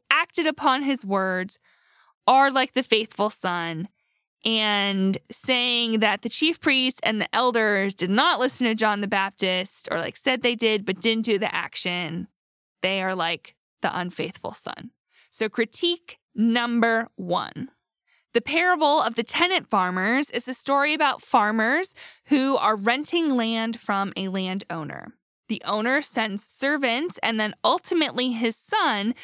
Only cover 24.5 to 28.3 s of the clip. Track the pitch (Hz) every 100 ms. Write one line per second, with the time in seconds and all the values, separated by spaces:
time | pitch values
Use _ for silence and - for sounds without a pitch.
24.5 | 190 - 170 147 - - - _ _ -
25.5 | 220 - 208 226 277 285 247 214 196 -
26.5 | - 269 294 262 240 339 - 226 220 214
27.5 | - 233 349 - 339 294 247 254